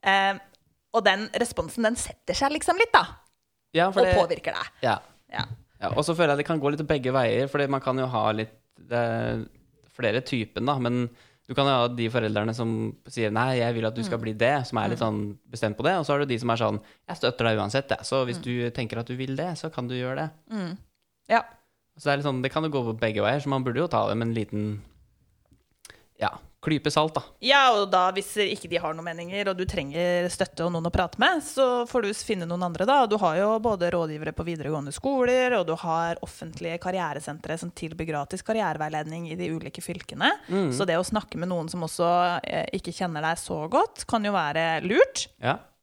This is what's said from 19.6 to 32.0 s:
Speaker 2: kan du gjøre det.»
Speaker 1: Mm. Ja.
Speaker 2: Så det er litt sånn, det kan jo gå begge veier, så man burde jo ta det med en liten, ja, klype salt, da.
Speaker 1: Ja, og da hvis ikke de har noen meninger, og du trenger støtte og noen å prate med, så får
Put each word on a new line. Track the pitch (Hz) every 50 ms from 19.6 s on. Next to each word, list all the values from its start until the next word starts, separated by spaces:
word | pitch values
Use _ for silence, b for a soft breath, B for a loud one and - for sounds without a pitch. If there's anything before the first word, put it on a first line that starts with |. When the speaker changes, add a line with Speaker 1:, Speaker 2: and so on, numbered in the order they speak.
| - 165 160
Speaker 2:
kan | - 131
du | 120 127
gjøre | 127 123 127 131
det.» | 143 156 156 156 - _ _
Speaker 1:
Mm. | 220 214 185 170 170 202 - _ _ _ _ _ _ _ _ _
Ja. | 220 226 - - - - _ _ _ _ _ _ _
Speaker 2:
Så | - -
det | 147 143
er |
litt | 139 143
sånn, | 147 135 127 127
det | 135
kan | - 156 160
jo | 160
gå | 147 139 123 113 110 110
begge | - 110 107 104 101
veier, | 104 127 147
så | 139
man | 143 139 135 127
burde | 127 117 131
jo | 160
ta | 180 - 113 107 107
det | 104
med | 113 117 113
en | 113
liten, | 113 107 - - 104 107 107 104 104 - - _ _ _ _ _ _ _ _ _ _ _ _ _ _ _ _ _ _ _ B B B B B B _
ja, | 107 104 - - - - _ _ -
klype | - 160 143 - 151
salt, | - 156 156 160 156 -
da. | - - - _ -
Speaker 1:
Ja, | 240 277 285 269 262 233
og | 208 202 196 190
da | 185 180 185 185
hvis | 190 190 - - 214
ikke | 208 185 - - - 180
de | 170 165
har | 175 156 160
noen | 160 165
meninger, | 175 165 165 170 175 185 202 202 196
og | 190 180
du | 185 185
trenger | - 170 143 139 139 165 175 175 175 175 175 180 175
støtte | - 190 - - - 165
og | 175 175
noen | 165 165 175
å | -
prate | - 180 165 - -
med, | 233 320 370 330 -
så | - - - 262 254 254 247 240 240
får | - 254